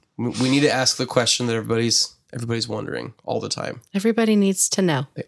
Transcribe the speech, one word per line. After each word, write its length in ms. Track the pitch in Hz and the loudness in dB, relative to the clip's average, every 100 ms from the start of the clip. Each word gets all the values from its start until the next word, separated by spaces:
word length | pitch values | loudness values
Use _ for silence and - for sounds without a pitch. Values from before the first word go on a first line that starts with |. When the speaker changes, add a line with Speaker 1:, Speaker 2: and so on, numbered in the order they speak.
| _ - | _ -6
Speaker 1:
w-, 240 | 120 107 | -6 0
we 60 | 131 | 2
need 100 | 143 | 4
to 100 | 143 | 4
ask 260 | 123 127 - | 2 0 0
the 100 | 127 | 0
question 420 | - 113 - 123 | 2 2 0 0
that 60 | |
everybody's, 600 | 113 110 113 117 110 - - _ | -2 0 0 2 0 -2 -6 _
everybody's 360 | 117 117 117 117 | -10 -4 -4 -4
wondering 440 | 107 - 120 117 - | -6 -6 -8 -8 -12
all 160 | - 117 | -6 -6
the 80 | 110 | -4
time. 320 | - - - - | -6 -8 -10 -6
Speaker 2:
Everybody 440 | 196 208 226 226 214 | -2 0 2 4 4
needs 320 | 196 190 - | 4 2 0
to 120 | - | 2
know. 260 | 185 143 139 | 2 2 -2
Speaker 1:
They 100 | - | -10